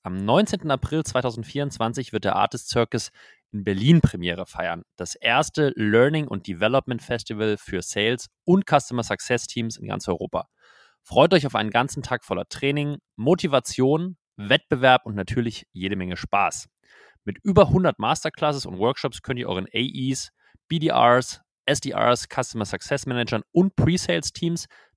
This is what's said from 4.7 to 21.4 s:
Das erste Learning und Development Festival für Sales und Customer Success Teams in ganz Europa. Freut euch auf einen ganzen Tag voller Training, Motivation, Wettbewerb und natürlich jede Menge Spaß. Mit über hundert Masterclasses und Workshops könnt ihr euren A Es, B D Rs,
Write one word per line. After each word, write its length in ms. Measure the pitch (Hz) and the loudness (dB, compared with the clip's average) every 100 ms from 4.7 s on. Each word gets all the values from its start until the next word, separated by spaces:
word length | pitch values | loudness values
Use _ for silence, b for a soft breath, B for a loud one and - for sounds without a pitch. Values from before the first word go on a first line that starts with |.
| 85 - _ | -6 -12 _
Das 180 | 87 | -12
erste 580 | - 113 123 156 - 143 - | -4 0 2 0 0 0 0
Learning 520 | 107 110 135 156 143 | 2 6 6 4 -2
und 200 | 101 95 | -6 -8
Development 540 | 85 104 131 131 117 | -2 0 0 -2 -8
Festival 560 | - 120 - 107 107 104 | -6 -8 -6 -4 -2 -2
für 260 | - 95 | -4 -8
Sales 480 | - - 107 123 - _ | -4 0 0 0 -6 _
und 220 | - 185 - | 2 2 4
Customer 380 | 151 - 123 | 2 2 -6
Success 420 | 117 101 - 120 - | -4 -6 -2 -2 -2
Teams 320 | - 113 110 | -6 -6 -8
in 80 | 104 | -8
ganz 220 | 101 - | -6 -4
Europa. 400 | 87 90 90 - b b b b b | -4 -4 -6 -8 b b b b b
Freut 280 | _ - 160 180 | _ 4 6 6
euch 100 | 139 | 2
auf 80 | |
einen 160 | 117 107 | -2 0
ganzen 320 | 117 135 - | 0 0 -4
Tag 220 | 127 123 | -6 -8
voller 260 | - 90 - | -4 -6 -6
Training, 480 | - 139 143 147 143 _ - | -4 -4 -2 -4 -8 _ -6
Motivation, 1000 | 117 180 170 139 - - 131 156 180 180 _ - | 0 2 2 0 0 0 2 2 -2 -10 _ -14
Wettbewerb 720 | 104 139 - 131 131 127 - | 0 0 2 2 6 6 4
und 80 | |
natürlich 540 | 101 92 127 117 - - | -6 -2 -2 -2 -6 -16
jede 220 | 90 95 98 | -6 -4 -4
Menge 220 | 90 90 | -4 -6
Spaß. 520 | - 101 90 - - _ b b b b - | -2 0 0 -2 -14 _ b b b b -10
Mit 120 | - | -6
über 280 | 202 190 160 | 0 4 6
hundert 300 | 185 180 113 | 4 2 0
Masterclasses 680 | 110 156 160 - 151 143 92 | -2 -2 -2 -2 -2 -2 -6
und 140 | 92 | -2
Workshops 420 | 110 127 139 - | 0 0 -6 -8
könnt 180 | - 127 | -8 -6
ihr 80 | 120 | -4
euren 180 | 92 92 | -6 -4
A 120 | - | -4
Es, 520 | 131 135 131 131 - _ _ _ _ | -4 -4 -4 -4 -6 _ _ _ _
B 120 | 165 | -2
D 120 | 160 | 0
Rs, 480 | 120 120 123 123 - | 4 6 6 2 -8